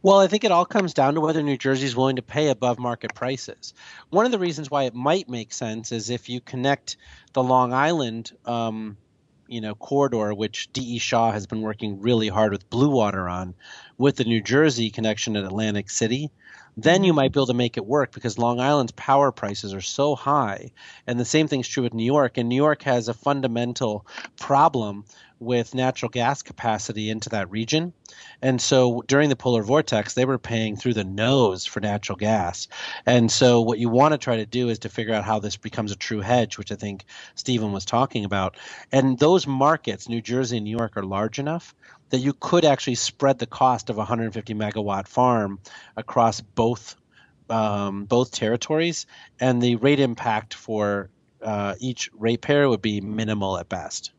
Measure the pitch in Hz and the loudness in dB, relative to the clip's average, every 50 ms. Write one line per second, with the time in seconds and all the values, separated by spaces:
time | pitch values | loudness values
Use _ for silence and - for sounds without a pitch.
0 | - 190 196 196 190 175 202 208 240 214 175 170 180 - - 208 190 165 - - | 8 8 8 8 8 6 4 0 2 4 4 4 2 2 0 0 0 2 2 2
1 | 135 139 147 160 156 156 156 160 147 147 139 123 - 135 135 127 139 135 117 123 | 2 4 2 2 0 0 0 0 0 0 -2 0 0 0 0 0 -2 -2 0 2
2 | 131 135 131 127 120 - - 151 156 147 131 - 127 123 120 113 123 123 117 - | 2 2 0 -2 -6 -4 -2 0 0 0 0 0 0 -2 -2 -2 -4 -6 -6 -6
3 | - 110 - - 123 127 135 131 - - 110 _ - - _ _ - - - - | -10 -14 -10 -6 -6 -6 -6 -6 -10 -16 -16 _ -20 -20 _ _ -20 -20 -20 -20
4 | - _ 156 190 226 254 240 202 180 175 151 156 151 131 147 143 135 127 117 123 | -14 _ 2 2 2 2 2 0 -2 -2 -4 -6 -8 -4 -2 0 0 -2 -4 -2
5 | 127 143 170 196 170 - 123 117 107 _ - - 127 110 110 113 113 - 123 113 | 0 2 0 0 -2 -6 -10 -10 -10 _ -10 -8 -8 -6 -6 -8 -8 -6 -8 -6
6 | 101 113 123 117 _ - 120 123 _ - - 127 123 139 139 - _ - - _ | -4 -4 -6 -6 _ -8 -10 -10 _ -8 -8 -2 0 0 0 0 _ -14 -14 _
7 | _ - - - _ _ - 131 127 127 127 127 127 120 123 131 143 156 175 160 | _ -20 -20 -20 _ _ -2 0 2 4 4 4 4 4 2 2 2 2 2 0
8 | 135 113 110 113 110 - - _ _ 117 120 117 117 113 110 110 110 107 104 104 | -2 -4 -6 -8 -12 -14 -18 _ _ -6 -4 -2 -2 -4 -4 -6 -10 -12 -14 -16
9 | _ _ _ _ _ _ _ _ _ _ 123 117 107 107 107 _ - - 139 143 | _ _ _ _ _ _ _ _ _ _ -10 -8 -8 -8 -10 _ -6 0 2 2
10 | 143 135 120 113 107 104 104 101 107 104 - - - _ - 139 131 120 120 117 | 2 4 2 0 0 -2 -2 -2 -4 -4 -4 -8 -12 _ -8 -8 -6 -4 -6 -4
11 | - - 127 117 117 113 104 107 95 - 113 110 110 107 104 107 113 107 98 98 | -2 2 2 4 4 2 0 -2 -6 -6 -6 -6 -6 -6 -6 -6 -8 -8 -8 -2
12 | 101 120 123 113 110 107 90 107 110 107 98 98 _ _ - 120 139 147 139 123 | 2 2 2 4 2 0 2 2 2 2 2 -4 _ _ 0 2 2 4 4 4
13 | 107 101 95 95 92 87 87 90 92 90 90 _ - - - - - - _ - | 2 2 0 -2 -4 -4 -4 -6 -8 -10 -12 _ -20 -20 -20 -20 -20 -20 _ 2
14 | 127 143 135 - 123 113 117 113 101 101 120 143 156 156 123 117 117 107 98 - | 2 2 2 2 0 0 0 0 0 2 2 4 4 4 2 0 -4 -4 -4 -2
15 | 110 110 107 110 - 120 107 104 98 92 95 104 110 110 104 101 95 - - - | -2 -2 -2 -2 -4 -4 -4 -4 -4 -4 -4 -4 -2 -2 -2 -4 -6 -6 -4 -2
16 | 117 110 123 135 151 143 _ _ _ - - - - _ _ 110 110 156 175 180 | -2 -2 -2 -4 -4 -8 _ _ _ -20 -20 -20 -20 _ _ 0 4 4 4 6
17 | 170 180 160 151 135 127 127 143 135 123 123 123 123 117 - 117 98 104 135 147 | 6 4 4 4 2 2 2 2 0 2 2 0 0 -2 -2 -6 -4 0 0 0
18 | 131 - - - - 117 98 117 117 120 120 120 127 143 147 143 127 113 - - | 0 -2 -6 -6 -6 -6 -2 0 0 0 0 2 2 2 2 2 2 -2 -6 -8
19 | - - 135 139 143 135 - - 117 101 101 - - 101 98 98 92 - - - | 0 2 4 4 4 2 0 -4 -8 -8 -8 -8 -8 -8 -8 -8 -8 -8 -2 0
20 | 139 147 143 - - 139 147 147 123 104 98 - - 92 _ _ - - - - | 0 0 0 -2 -2 0 0 0 0 -2 -4 -8 -12 -18 _ _ -20 -20 -20 -14
21 | _ - 123 120 120 - - 156 156 147 147 131 120 - - 143 123 117 - 113 | _ -6 -4 -4 -2 2 2 2 2 2 0 -4 -4 -4 -4 -2 -2 -2 -2 -2
22 | 113 120 139 151 139 120 - 131 120 117 123 135 147 151 147 - - 139 123 123 | 0 2 4 2 2 2 0 -2 -2 0 2 2 2 2 2 0 0 0 0 0
23 | 110 117 113 - - 143 143 139 131 127 117 120 120 123 120 - 131 110 104 104 | 0 -4 -8 -4 -2 -2 0 0 -2 -2 -2 -2 -4 -4 -4 -4 -4 -4 -4 -6
24 | - - - - - - _ - - - 139 139 151 165 143 127 110 104 101 104 | -10 -14 -16 -16 -16 -16 _ -14 -2 2 4 6 6 4 4 0 -4 -4 -8 -12
25 | 104 _ - - - _ _ _ 120 117 123 120 117 - - 131 127 131 127 - | -16 _ -20 -20 -20 _ _ _ -4 -2 -2 -2 -2 -2 -2 0 0 0 0 -2
26 | - 117 - 123 117 123 139 - - - - - - 117 107 104 - - 107 107 | -8 -6 -4 0 0 0 -2 -2 -8 -16 -14 -4 -2 -2 -2 -2 -4 -8 -6 -6
27 | 107 107 110 110 107 107 - 104 95 87 98 110 113 113 151 156 165 175 - _ | -4 -4 -6 -6 -6 -6 -4 -4 -4 -4 -4 -6 -2 0 0 0 0 -2 -10 _
28 | _ - - - - - - _ - 131 127 120 - - 143 131 127 120 117 120 | _ -20 -20 -20 -20 -20 -14 _ 0 0 0 0 2 4 4 6 6 4 2 -2
29 | - - 135 143 151 147 135 - - 127 120 113 104 104 135 156 151 - 127 107 | 0 2 4 4 4 4 0 0 0 0 0 0 2 2 2 2 2 2 -2 -2
30 | 101 - - 127 127 131 135 120 - - 117 110 110 110 104 107 - 127 113 107 | -2 -2 -2 0 0 0 0 -4 -4 -4 -4 -2 -2 -2 -4 -2 -2 -2 -2 0
31 | 98 92 95 101 110 123 139 135 120 101 92 90 - - - 104 104 104 101 104 | -4 -4 -2 -2 2 2 4 4 4 2 2 -2 -8 -8 -6 -4 -2 -2 -2 -4
32 | - - 95 85 104 107 113 104 90 85 - - - _ - - - - - - | -4 -8 -6 -2 0 0 2 2 0 -2 -6 -8 -14 _ -12 -12 -12 -12 -12 -4
33 | _ - 123 123 117 110 - - 131 123 120 120 113 113 117 107 120 117 113 123 | _ 4 4 4 4 4 4 6 6 6 6 6 4 2 0 0 0 2 4 6
34 | 143 156 156 139 - 131 117 110 104 110 120 127 123 117 113 104 - 110 - - | 6 6 4 0 0 -2 -2 -2 -4 -4 -4 -2 -2 -2 -2 -4 -8 -8 -8 -6
35 | 113 113 110 107 98 104 110 107 101 104 - - - 113 - - 110 104 98 95 | -4 -2 -2 -2 0 0 -2 -2 -2 -6 -10 -8 -12 -8 -4 -4 -4 -4 -6 -8
36 | - - 110 107 98 104 123 123 113 107 - - 101 - 107 - - 101 98 95 | -8 -6 -6 -4 0 2 2 2 2 0 -4 -12 -10 -10 -10 -8 -8 -8 -8 -10
37 | - _ - - - - _ - - - 123 113 110 104 98 95 92 - - 120 | -14 _ -20 -20 -20 -16 _ -8 -4 -2 0 0 0 -2 -4 -6 -4 0 0 0
38 | 131 131 - 117 101 98 101 98 95 95 - - - - - - - _ - 135 | 0 0 -2 -6 -4 -2 -2 -2 -2 -2 -6 -10 -20 -18 -18 -20 -10 _ 2 4
39 | 131 135 131 127 147 156 185 185 - 147 135 131 135 147 160 151 - 120 98 - | 4 4 2 4 4 4 4 4 2 -2 0 2 2 2 2 2 -2 -8 -8 -8
40 | - - 117 117 107 - 120 127 131 113 123 113 104 104 110 120 117 107 _ 107 | -8 -6 -6 -6 -4 -2 -2 -2 -2 -2 -4 -4 -4 -6 -4 -4 -4 -4 _ -8
41 | 98 95 98 98 107 113 - - 139 147 165 170 - - _ _ _ - - _ | -6 -4 -4 -2 -4 -4 -4 -6 -4 -4 -6 -6 -8 -14 _ _ _ -20 -20 _
42 | _ _ - 127 131 143 143 _ - - 175 175 160 151 135 - - 131 123 - | _ _ -2 0 0 0 -2 _ -2 2 2 6 6 6 4 4 0 -4 -4 -2
43 | - - - - 139 139 135 123 120 - - - 135 127 123 110 - - 110 104 | -4 -6 -4 2 2 2 2 2 -4 -10 -2 2 2 2 2 2 -4 -6 -6 -6
44 | 107 - 123 117 113 110 110 113 - - 110 107 107 104 101 113 104 104 98 98 | -2 -2 -2 -2 -2 -4 -6 -8 -8 -6 -4 -4 -4 -4 -4 -4 -4 -2 -4 -4
45 | 95 - - 123 127 127 120 113 104 98 98 95 _ - - - - - _ 110 | -6 -4 0 2 4 4 4 2 0 -2 -4 -10 _ -20 -20 -20 -20 -14 _ -12
46 | 110 - - 123 117 113 107 - - _ _ - 117 117 120 - - - - _ | -12 -2 2 2 2 2 2 -2 -12 _ _ 0 0 0 0 -4 -10 -20 -20 _
47 | _ _ _ _ _ _ _ _ _ - 117 113 110 107 104 101 101 98 95 101 | _ _ _ _ _ _ _ _ _ -4 -2 -2 0 0 -2 -2 -4 -4 -6 -8
48 | 101 101 123 120 127 - - - 117 107 120 120 - - 156 156 165 175 160 - | -4 0 2 2 2 0 -2 -4 -2 -2 -2 -2 -2 -2 0 0 0 -2 -4 -6
49 | - _ - - - - _ - 127 131 127 120 120 123 120 110 120 139 147 139 | -10 _ -20 -20 -20 -20 _ -2 0 2 2 2 2 2 2 4 4 4 4 4
50 | 139 123 117 - - 117 107 107 110 _ - - - - 110 107 104 101 101 101 | 2 0 0 -4 -2 -2 -2 -2 -4 _ -16 -14 -8 -6 -2 -2 0 0 -2 -2
51 | 95 95 _ _ _ _ _ _ 110 110 107 104 101 101 95 95 123 131 120 - | -4 -8 _ _ _ _ _ _ -8 -4 -4 -2 -2 -4 -6 -6 -6 -8 -6 -6
52 | - - _ - 107 113 120 117 - - 147 143 143 135 117 98 - 110 104 104 | -10 -12 _ -2 0 0 0 0 0 2 2 4 4 4 2 0 0 -2 -2 -2
53 | 95 104 107 107 110 107 107 104 98 95 95 87 87 _ 95 90 78 - - - | -4 -4 -4 -4 -2 -2 -2 -2 -2 -2 -2 -4 -6 _ -8 -8 -8 -10 -12 -12
54 | - - _ | -12 -14 _